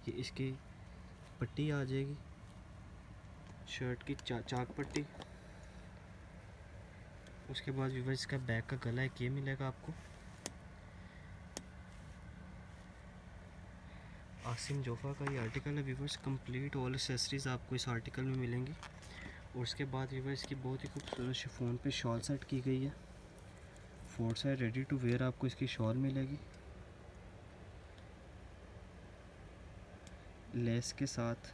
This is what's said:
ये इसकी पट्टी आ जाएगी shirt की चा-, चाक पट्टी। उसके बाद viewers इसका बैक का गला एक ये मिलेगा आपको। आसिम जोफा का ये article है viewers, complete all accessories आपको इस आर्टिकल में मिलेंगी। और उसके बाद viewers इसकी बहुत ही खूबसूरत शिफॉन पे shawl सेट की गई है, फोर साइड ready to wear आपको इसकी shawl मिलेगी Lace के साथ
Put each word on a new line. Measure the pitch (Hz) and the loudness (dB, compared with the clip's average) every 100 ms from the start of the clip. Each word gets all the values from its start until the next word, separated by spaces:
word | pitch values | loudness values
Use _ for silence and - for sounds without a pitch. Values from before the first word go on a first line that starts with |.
| - | -2
ये | |
इसकी | 120 123 - 131 135 - - - - - - - - | -2 -2 0 0 0 -8 -12 -12 -12 -12 -12 -12 -2
पट्टी | 117 - 151 | 0 4 4
आ | 143 | 4
जाएगी | 131 135 139 147 - - - - - - - - - - - - - - - | 4 4 2 -2 -8 -12 -12 -12 -12 -12 -10 -12 -12 -12 -12 -12 -12 -10 -6
shirt | - 127 120 | 0 2 2
की | - 139 | 0 -2
चा-, | - 120 | 2 0
चाक | - 127 123 - | 4 2 2 0
पट्टी। | 139 151 147 - - - - - - - - - - - - - - - - - - - - - - - - | 2 2 2 -6 -10 -10 -12 -12 -12 -10 -12 -12 -12 -14 -12 -12 -12 -12 -12 -12 -12 -12 -14 -12 -12 -12 -4
उसके | 135 - | -2 0
बाद | 135 131 | 4 4
viewers | 131 127 131 | 4 4 2
इसका | - 135 127 | 4 2 4
बैक | 113 - | 2 4
का | 131 117 | 0 2
गला | 123 | 4
एक | 135 - | 2 2
ये | 123 | 2
मिलेगा | 139 135 135 135 | 2 2 2 0
आपको। | - - - - - - - - - - - - - - - - - - - - - - - - - - - - - - - - - - - - - - - - - - - - - - - 117 | 0 -6 -8 -8 -12 -12 -8 -8 -8 -12 -12 -14 -12 -12 -12 -12 -12 -10 -10 -10 -12 -12 -12 -12 -12 -12 -12 -12 -12 -14 -14 -14 -14 -14 -14 -14 -12 -12 -12 -12 -12 -12 -12 -12 -12 -12 -6 -4
आसिम | 120 - 139 | -2 0 2
जोफा | 127 117 139 | 2 0 0
का | 139 143 | 0 2
ये | 139 | 2
article | 113 135 147 143 | 2 2 2 2
है | |
viewers, | 135 127 143 - | 2 0 0 2
complete | - 135 - 127 143 139 | 2 2 2 2 4 4
all | 127 131 | 4 4
accessories | - 123 - 139 135 | 4 6 6 6 4
आपको | 123 - 127 | 2 4 2
इस | 131 | 4
आर्टिकल | 117 - - | 4 2 2
में | 131 131 | 4 6
मिलेंगी। | 120 120 131 | 6 4 2
और | 160 - - - - - - - 123 | -2 -8 -10 -10 -8 -8 -8 -6 0
उसके | 120 - 135 | 0 2 2
बाद | 131 131 | 2 2
viewers | 131 135 135 | 2 2 0
इसकी | - 135 | 0 0
बहुत | 127 131 | 2 0
ही | 139 | 0
खूबसूरत | 143 - - 127 127 | -4 -2 0 2 2
शिफॉन | 127 - 123 123 | -2 2 2 4
पे | 143 | 2
shawl | - 120 117 | 4 4 4
सेट | - 139 - | 4 0 2
की | 135 | 2
गई | 127 131 | 4 4
है, | 139 - - - - - - - - - - - - | 4 -2 -10 -12 -14 -14 -14 -14 -14 -14 -14 -12 -8
फोर | - 113 113 | 2 4 4
साइड | 139 135 | 4 6
ready | 120 123 135 | 4 4 2
to | 139 | 4
wear | 120 123 | 6 8
आपको | 127 - 131 | 6 4 0
इसकी | - 135 | 2 0
shawl | - 110 123 | 4 6 6
मिलेगी | 135 135 135 143 - - - - - - - - - - - - - - - - - - - - - - - - - - - - - - - - - - - - - - - - - 123 | 4 4 2 -2 -6 -12 -12 -12 -12 -12 -14 -12 -14 -14 -14 -14 -12 -12 -12 -14 -12 -14 -14 -12 -12 -14 -14 -12 -12 -12 -14 -14 -14 -14 -14 -12 -12 -12 -12 -12 -12 -12 -12 -14 0 4
Lace | 117 117 123 | 6 6 4
के | - 139 | 2 2
साथ | - 117 117 - | 4 2 2 -4